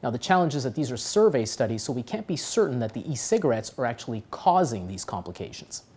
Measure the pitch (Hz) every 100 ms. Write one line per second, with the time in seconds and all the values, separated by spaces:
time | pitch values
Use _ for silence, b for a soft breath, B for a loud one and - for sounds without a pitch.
0 | 131 117 - 185 170 143 131 117 139 120
1 | - 208 220 143 110 - 113 110 - 123
2 | 123 220 208 160 - - 185 127 110 -
3 | 104 135 - 226 165 113 107 - 123 117
4 | - 110 - - - 180 170 110 90 95
5 | - 98 87 90 90 - - - -